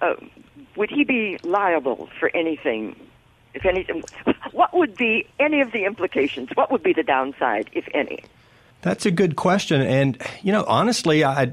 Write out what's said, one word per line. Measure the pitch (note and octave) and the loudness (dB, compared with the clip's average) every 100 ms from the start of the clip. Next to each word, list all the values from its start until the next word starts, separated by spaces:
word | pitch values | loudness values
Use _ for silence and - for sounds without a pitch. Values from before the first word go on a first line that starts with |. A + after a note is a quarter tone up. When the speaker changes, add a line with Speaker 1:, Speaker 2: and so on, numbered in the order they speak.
Speaker 1:
uh, | F3 - - - - - - - | -4 -4 -8 -20 -20 -20 -14 -6
would | G#3+ | -2
he | C#4+ | 0
be | C#4+ B3 G#3+ F3 | 0 0 -2 -4
liable | E3 G3 G3 E3 C3+ A2+ D#2+ - | -2 0 2 2 0 -4 -8 -4
for | D#3+ E3+ | -2 0
anything? | E3 D3 C#3+ A2 G#2+ - - - _ _ _ | -2 -2 -4 -4 -6 -12 -20 -20 _ _ _
If | C3+ F#3+ | -4 -2
anything, | F#3 F3 E3 - - - - - | -2 -4 -8 -10 -6 -2 -2 -2
what | - F4+ F4+ | 2 2 4
would | D4 F#3+ | 0 0
be | A#3 A3 - - | 0 0 -2 -2
any | D4 D4 | 0 2
of | B3+ | 0
the | G#3+ G3 | 0 -4
implications? | G#3+ F3 - C#3 - B2+ | -2 -4 0 -2 -2 -6
What | - - | -2 0
would | D#3+ | 0
be | F#3+ | 0
the | D#3+ | 0
downside, | D#3 C3+ C3 C3+ C3 G#2 G2+ | 2 0 0 -2 -2 -2 -4
if | E3 - | -8 -4
any? | D3 B2+ - - _ _ _ _ - | -4 -4 -6 -14 _ _ _ _ -8
Speaker 2:
That's | F3 G3 G#3+ | -4 0 0
a | |
good | F3 F#3 C#3+ | 2 2 2
question. | F#3 G3 - D3 | 2 0 2 0
And, | C3 C3 C#3 - - - | 2 2 2 0 -8 -6
you | F#3+ | 0
know, | G#3 - | 0 2
honestly, | A2+ G#3 A#3 E3 D#3 | 2 2 2 2 4
I, | C#3+ C#3 C3 | 4 2 0